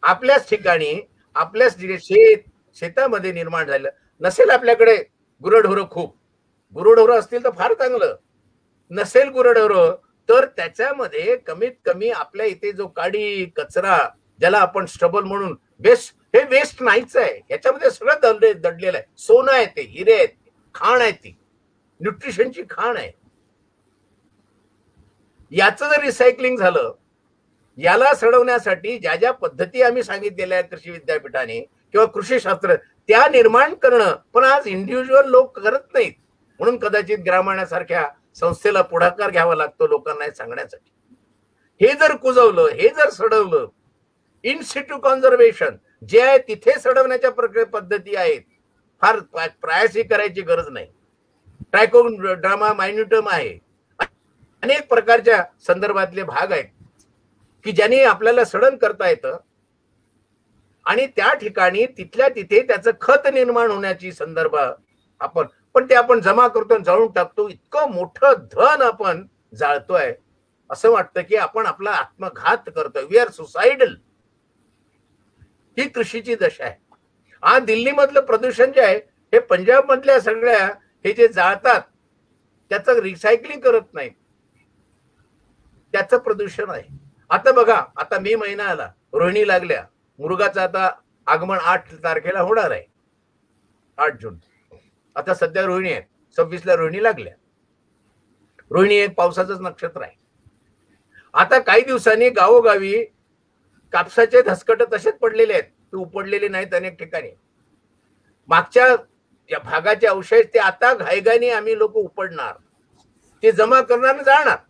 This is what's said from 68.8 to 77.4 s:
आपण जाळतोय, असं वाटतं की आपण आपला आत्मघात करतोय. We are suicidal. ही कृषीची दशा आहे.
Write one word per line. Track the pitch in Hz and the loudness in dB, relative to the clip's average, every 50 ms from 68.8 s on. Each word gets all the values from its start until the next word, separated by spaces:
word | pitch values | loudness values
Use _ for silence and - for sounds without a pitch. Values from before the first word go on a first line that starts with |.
आपण | 269 240 226 - 214 190 170 165 196 - _ _ _ _ - 110 | 0 -2 -2 -2 -4 -6 -6 -6 -10 -18 _ _ _ _ -10 -6
जाळतोय, | 151 143 147 139 - _ 185 175 147 127 117 - _ _ _ _ _ _ _ _ _ _ | -4 -4 -4 -4 -4 _ -2 -2 -2 -2 -6 -10 _ _ _ _ _ _ _ _ _ _
असं | - - - 220 | -18 -2 2 2
वाटतं | 233 208 180 - _ 185 | 2 2 0 -4 _ -10
की | 175 175 208 | -6 -2 -2
आपण | 214 190 156 - 220 220 | -2 -2 -2 -4 -4 -4
आपला | 190 - - 196 208 | -4 -6 -6 -6 -6
आत्मघात | 208 160 - - _ _ 190 185 - - - 156 214 233 - - 156 | -4 -4 -6 -8 _ _ -14 -14 -14 -8 -4 -2 -2 -2 -4 -10 -8
करतोय. | 160 151 139 123 143 135 | -8 -8 -6 -6 -10 -8
We | 147 185 226 | 0 2 2
are | 240 233 - - | 2 0 -6 -16
suicidal. | 160 147 - 165 196 247 277 269 262 208 - - _ _ _ _ _ _ _ _ _ _ _ _ _ _ _ _ _ _ _ _ _ _ _ _ _ _ _ _ _ _ _ _ _ _ _ - | -20 -14 -8 0 0 0 2 2 0 -2 -2 -10 _ _ _ _ _ _ _ _ _ _ _ _ _ _ _ _ _ _ _ _ _ _ _ _ _ _ _ _ _ _ _ _ _ _ _ -8
ही | 269 277 | -8 -6
कृषीची | - 247 226 - - 226 220 247 233 | -4 -6 -8 -6 -8 -12 -8 -8 -6
दशा | 220 185 165 - - 135 | -2 -2 -2 -2 -4 -14
आहे. | 120 - _ _ _ _ _ _ _ _ _ _ _ _ _ | -14 -14 _ _ _ _ _ _ _ _ _ _ _ _ _